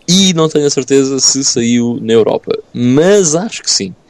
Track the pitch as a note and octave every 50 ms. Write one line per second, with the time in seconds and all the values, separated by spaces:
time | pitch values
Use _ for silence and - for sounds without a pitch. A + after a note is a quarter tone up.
0 | - - F3 F#3+ G3 F#3 F3 E3 D#3+ D#3 - D3+ D3 C#3+ - C#3 B2+ - C#3 C3+
1 | C3+ C3+ C#3 C3 B2+ - - C3+ C3+ - - B2 A#2 A#2 A#2+ A#2+ A#2 A#2+ A#2+ -
2 | A2 A2 A2+ A2+ G#2 - - A2+ - - - - - _ - A#2+ A#2+ B2 B2+ D3
3 | E3 F#3 G#3 G#3 F#3 D3 D3 E3+ G3+ A#3 - - - - - - - F#3 - _
4 | _